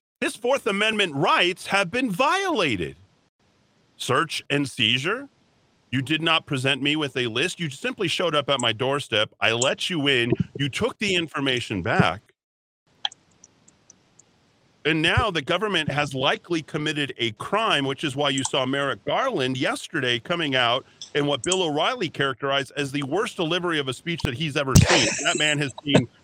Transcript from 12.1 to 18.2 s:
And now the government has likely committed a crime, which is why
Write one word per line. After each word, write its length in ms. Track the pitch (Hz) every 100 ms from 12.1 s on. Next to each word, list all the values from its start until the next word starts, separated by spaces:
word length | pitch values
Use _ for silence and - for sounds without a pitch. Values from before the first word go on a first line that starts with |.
| 85 - _ _ _ _ _ _ _ - - _ _ - _ _ _ _ _ _ _ _ _ _ _ _ _ 147
And 160 | 160
now 300 | 160 226 226
the 100 | 160
government 480 | 135 175 214 180 151
has 240 | 143 143
likely 480 | 131 139 214 - 165
committed 520 | - 160 151 151 139 -
a 140 | 117
crime, 520 | 104 - 202 226 156 139
which 180 | 127
is 140 | 156
why 140 | 131